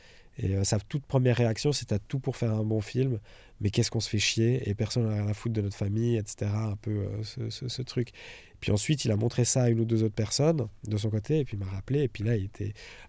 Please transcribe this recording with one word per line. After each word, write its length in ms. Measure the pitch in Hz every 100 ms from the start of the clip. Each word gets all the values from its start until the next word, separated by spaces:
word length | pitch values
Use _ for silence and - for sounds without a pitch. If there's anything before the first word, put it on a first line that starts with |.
| - - - -
Et, 160 | 98 98
euh, 80 |
sa 160 | 95 107
toute 260 | - 147 -
première 300 | 135 127 120
réaction, 340 | 117 110 147
c'était 280 | 135 - 101
tout 200 | - 135
pour 180 | 135 -
faire 140 | 117
un 120 | 110
bon 180 | 107 110
film, 380 | - 123 131 113 - - - -
mais 80 | 104
qu'est-ce 220 | 123 113
qu'on 80 | 117
se 100 | -
fait 80 | 107
chier, 480 | - - 113 117 104
et 60 |
personne 340 | 104 110 123 110
n'a 60 |
rien 140 | 104 104
à 60 | 104
foutre 180 | 120
de 80 | 110
notre 140 | 101 -
famille, 380 | 101 107 120 113
et 60 | 104
cetera, 400 | - 104 107 110
un 100 | 101
peu, 140 | 107
euh, 320 | 104 98 101
ce, 260 | 110 - 110
ce, 160 | - 123
ce 140 | -
truc. 260 | 123 127 120 - - - - -
Puis 120 | -
ensuite, 340 | 104 - 151 -
il 60 |
a 40 | 104
montré 300 | 120 - 117
ça 180 | 131
à 60 | 120
une 100 | 113
ou 40 | 113
deux 180 | 113
autres 120 | 110 107
personnes 520 | 107 - 151 160 107 - -
de 100 | 107
son 120 | 110
côté, 280 | 107 104 151
et 60 | 131
puis 100 | 101
il 80 |
m'a 80 | 95
rappelé, 300 | 95 - 143
et 60 | 139
puis 160 | -
là, 120 | 107 113
il 100 | 98
était, « 280 | - 101 - - -